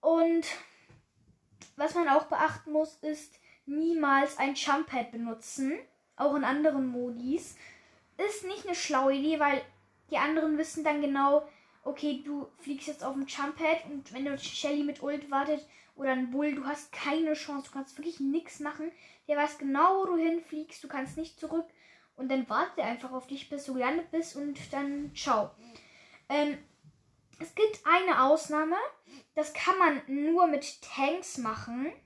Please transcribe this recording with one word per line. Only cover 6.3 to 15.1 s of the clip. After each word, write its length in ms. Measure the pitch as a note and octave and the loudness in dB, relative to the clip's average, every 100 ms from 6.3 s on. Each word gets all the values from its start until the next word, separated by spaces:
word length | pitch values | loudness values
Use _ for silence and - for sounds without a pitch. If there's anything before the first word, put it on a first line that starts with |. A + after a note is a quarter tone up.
| C#4+ | 2
in 80 | |
anderen 440 | B3 C#4 D#4 C#4 C4 | 0 4 2 2 -2
Modis. 680 | B3 B3 A#3+ B3 D#4 - - - - _ _ _ - | -2 -4 -6 -2 -2 -4 -18 -20 -20 _ _ _ -4
Ist 260 | G4+ G#4 | -4 -4
nicht 220 | F#4 G#4 G4 | -8 -8 -6
eine 100 | E4+ | -4
schlaue 380 | - C#4+ C4+ | 0 2 4
Idee, 260 | C#4 D4 D#4 | 2 2 2
weil 220 | D4 C#4 - _ _ _ _ | 2 2 -4 _ _ _ _
die 80 | - | -2
anderen 400 | D4 D#4+ D#4 D4+ | 2 2 2 0
wissen 260 | D#4+ - | -2 -2
dann 160 | D#4 D4 | 0 0
genau, 460 | D4 C#4 C#4 C#4+ D4 - _ _ - | 0 2 4 4 2 -16 _ _ -8
okay, 360 | C4+ D4 C4+ C#4+ | -4 -2 -4 -6
du 200 | C#4+ C4+ _ | -8 -8 _
fliegst 300 | - C4+ - | -10 -8 -8
jetzt 120 | C#4+ | -8
auf 120 | C4+ | -6
dem 140 | C4+ C4+ | -4 -6
Jump 280 | - C#4+ D#4 | -4 -6 0
Pad 300 | D#4 E4 D#4+ | 2 2 0
und 260 | C#4+ - | -12 -12
wenn 140 | A#3 C#4 | -8 -6
du 120 | C#4 | -4
Shelly 460 | - - D4 D4 | -8 -6 -2 0
mit 180 | C#4+ C#4+ | -2 -4
Ult 300 | C#4 | -6